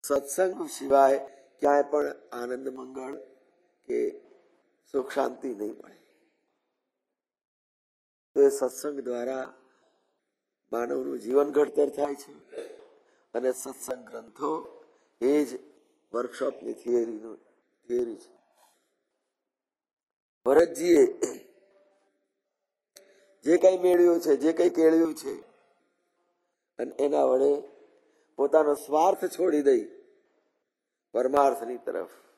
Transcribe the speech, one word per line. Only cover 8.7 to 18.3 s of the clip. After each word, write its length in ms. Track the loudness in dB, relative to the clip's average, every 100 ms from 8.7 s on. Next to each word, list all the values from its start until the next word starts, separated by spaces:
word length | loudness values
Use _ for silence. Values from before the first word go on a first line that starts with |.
| -6 -10 -8
દ્વારા 540 | -8 -8 -6 -8 -10 -16 _ _ _ _ _ _ _ _ _ _ _
માનવનું 460 | -8 -4 -6 -6 -10
જીવન 320 | 0 2 2
ઘડતર 380 | 2 0 0 -2
થાય 260 | -2 -6
છે 180 | -6 -14 -20 _ -16 -16 -18 -20 _ _ _ _
અને 180 | -4 -4
સત્સંગ 560 | -4 -10 -14 -12 -12 -12
ગ્રંથો 720 | -18 -18 -8 -6 -6 -10 -20 _ _ _ _
એ 240 | 0 2
જ 140 | 0 -8 -18 _ _ _ _
વર્કશોપની 600 | -8 -8 -6 -6 -6 -12
થિયરીનું, 640 | -10 -2 -2 -2 -8 -14 -18 _ _ _ _ _
થિયરી 300 | -4 -4 -10
છે. 220 | -18